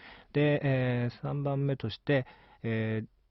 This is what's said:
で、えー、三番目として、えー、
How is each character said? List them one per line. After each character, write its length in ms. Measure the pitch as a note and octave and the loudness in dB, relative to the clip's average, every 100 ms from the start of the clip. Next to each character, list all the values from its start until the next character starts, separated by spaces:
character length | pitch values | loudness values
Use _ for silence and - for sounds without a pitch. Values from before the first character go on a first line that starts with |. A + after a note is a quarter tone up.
| - - - | -20 -20 -6
で、 300 | D3 D3 D3 | 0 2 2
え 460 | C#3+ C3 B2+ B2 A#2+ | 2 2 2 0 -2
ー、 100 | - | -4
三 220 | C#3+ C#3+ | -6 -2
番 220 | C#3+ C#3 C#3 | -2 0 0
目 100 | C3+ | 0
と 140 | A2 | -4
し 100 | - | -6
て、 260 | - C#3+ - - - - | 0 2 0 -12 -20 -10
え 400 | A#2 A2 A2 A2 | -4 -2 0 -2
ー、 40 | A2+ _ _ | -4 _ _